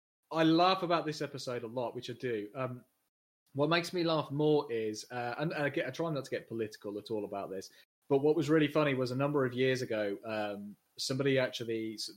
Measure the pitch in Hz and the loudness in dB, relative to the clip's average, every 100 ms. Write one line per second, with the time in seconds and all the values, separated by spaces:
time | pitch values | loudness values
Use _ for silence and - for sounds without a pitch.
0 | _ _ _ 160 160 160 185 185 175 165 | _ _ _ 2 6 8 6 4 2 0
1 | 151 147 147 131 131 123 113 127 117 123 | 0 -4 -6 -6 -6 -6 -6 -4 -4 -6
2 | 123 113 127 110 104 135 127 123 - _ | -10 -6 -4 -4 -4 -6 -6 -6 -14 _
3 | _ _ _ _ _ 135 151 170 170 180 | _ _ _ _ _ -2 2 2 0 0
4 | 165 156 135 139 151 147 139 117 110 107 | 2 0 0 2 4 4 2 -2 -2 -6
5 | - 123 120 120 160 156 143 170 131 131 | -8 -6 -6 -2 -2 0 0 0 -4 -4
6 | 165 143 127 120 - 113 107 - 104 104 | -4 -4 -4 -6 -6 -6 -6 -6 -8 -8
7 | - 107 98 98 85 95 - - _ _ | -4 -6 -4 -6 -6 -8 -10 -20 _ _
8 | - 139 147 160 143 160 147 156 147 131 | 2 4 4 2 4 4 4 2 2 2
9 | 123 127 143 147 127 123 131 127 117 107 | 0 0 2 2 2 2 2 2 0 0
10 | 104 98 113 107 104 101 104 98 _ - | 0 -2 -4 -4 -2 -4 -10 -16 _ -8
11 | - 131 139 131 127 - 117 113 110 107 | -4 0 2 4 2 -2 -4 -2 -4 -6
12 | - | -12